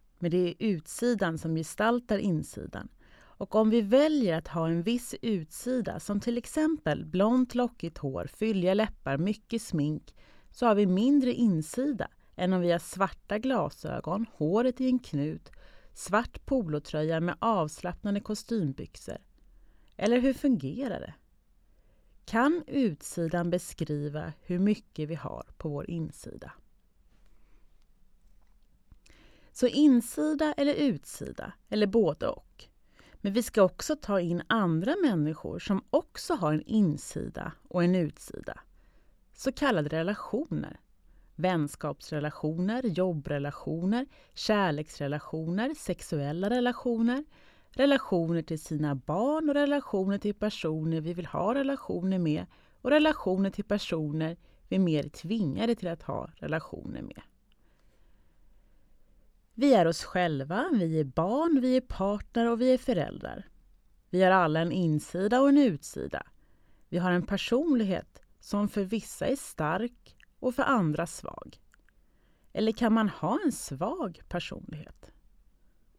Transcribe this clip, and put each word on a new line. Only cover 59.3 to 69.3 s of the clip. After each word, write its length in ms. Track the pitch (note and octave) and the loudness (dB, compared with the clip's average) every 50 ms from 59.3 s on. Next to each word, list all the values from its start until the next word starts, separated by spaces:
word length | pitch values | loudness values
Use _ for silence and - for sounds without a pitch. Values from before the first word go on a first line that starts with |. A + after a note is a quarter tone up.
| _ _ _ _ _ | _ _ _ _ _
Vi 200 | A#3 B3 C#4+ C4 | 2 6 6 8
är 120 | G3+ E3+ | 8 6
oss 180 | E3 E3 - - | 6 2 0 -4
själva, 640 | - - F3+ F3+ E3+ D#3 C3+ C3+ C#3+ E3+ G#3 C#4+ F#4 D#4+ | -4 0 0 0 2 0 -2 -4 -4 -2 -2 0 0 2
vi 280 | G#3+ F3 E3 D#3+ D#3+ | 2 2 2 2 0
är 40 | D3+ | 0
barn, 560 | C3+ C3 - E3 F#3 A3+ C#4 D#4+ E4+ D#4+ C4+ | 0 0 0 0 0 2 0 2 4 4 4
vi 160 | B3 B3+ B3+ | 4 4 2
är 40 | B3+ | 2
partner 720 | B3+ - - - F#3+ G3 G3+ G3+ - - - A#3 A#3 A#3 | 0 0 -4 -4 -2 -2 -2 -4 -6 -4 -2 0 2 2
och 100 | A#3 A3 | 2 2
vi 140 | B3 B3+ B3+ | 4 4 4
är 40 | B3 | 2
föräldrar. 720 | - - A#3+ F3 - - - - - - - - - - - - _ _ - _ _ _ _ _ _ _ | 2 0 -2 0 -2 -4 -6 -10 -10 -10 -10 -10 -14 -16 -20 -20 _ _ -20 _ _ _ _ _ _ _
Vi 120 | - F3+ F#3+ | 2 4 6
har 80 | F#3 | 6
alla 300 | F#3+ F#3+ F3 D#3 D3+ D#3+ | 8 6 6 4 2 2
en 120 | E3+ E3+ - | 0 0 0
insida 680 | F#3+ F3+ D#3+ D3+ D3+ - - - F3 F#3+ G#3 A#3+ B3+ | 2 2 2 2 2 0 -4 -4 -2 0 2 4 6
och 80 | C4+ C#4+ | 6 8
en 100 | C#4 D4 | 8 8
utsida. 680 | C#4+ A#3+ E3 C#3 - - - - C2 C#2+ - - - - _ - - _ - _ _ _ - _ - _ | 6 6 4 0 -6 -10 -8 -8 -6 -6 -6 -8 -10 -12 _ -20 -20 _ -20 _ _ _ -20 _ -14 _
Vi 100 | - F3+ | -2 0
har 120 | F3 F#3 | 2 2
en 160 | F3 F3 - | 2 2 2
personlighet 960 | - G3+ F#3+ - - A#3 B3+ D#4+ E4+ C#4 A#3+ A3 F#3+ F#3 - - - _ - - _ - _ | 0 -2 -4 0 0 0 2 4 4 2 2 2 0 0 -2 -4 -10 _ -20 -20 _ -20 _
som 280 | - - - G3+ G#3 G#3 | -10 -4 -2 -2 -2 0
för 160 | - G#3 G3 | -2 -2 -2
vissa 420 | F#3 A3+ A3 - - - - - | -2 -2 -4 -6 -8 -8 -4 -2
är 100 | - | -2